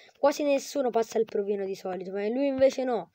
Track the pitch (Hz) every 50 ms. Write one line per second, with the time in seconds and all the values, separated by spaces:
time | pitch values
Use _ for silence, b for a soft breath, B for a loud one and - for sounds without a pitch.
0 | b b b _ - 285 285 - 294 285 277 269 - - - 285 262 240 202 -
1 | - - - 226 226 - - 208 202 196 208 196 196 190 190 - - 190 185 190
2 | 180 190 185 202 202 214 240 262 285 277 269 262 269 269 - - 254 254 240 196
3 | 170 - b